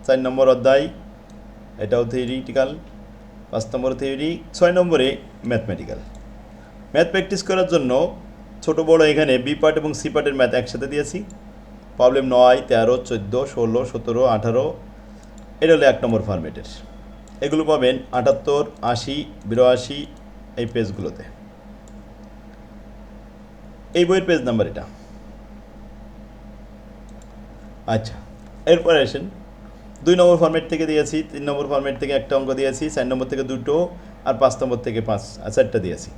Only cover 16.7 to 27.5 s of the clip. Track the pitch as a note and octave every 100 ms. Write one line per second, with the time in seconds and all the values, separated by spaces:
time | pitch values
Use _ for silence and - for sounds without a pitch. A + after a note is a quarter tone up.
16.7 | - - - - - - - C#3+ D#3 D3+
17.7 | B2+ B2+ B2+ - B2+ B2 C3+ - C#3+ D3
18.7 | - A2+ A#2+ - C#3 - - G2+ A2+ B2+
19.7 | B2 - C#3+ D3 - - - - - A#2
20.7 | A#2 G2+ F#2+ E2 - - - - - -
21.7 | - - G#3 - - - - - - -
22.7 | - - - - - - - - - -
23.7 | - - E3+ F3 F#3+ - E3 B2 A2+ F2+
24.7 | - - - - - - - - - -
25.7 | - - - - - - - - - -
26.7 | - - - - - - - -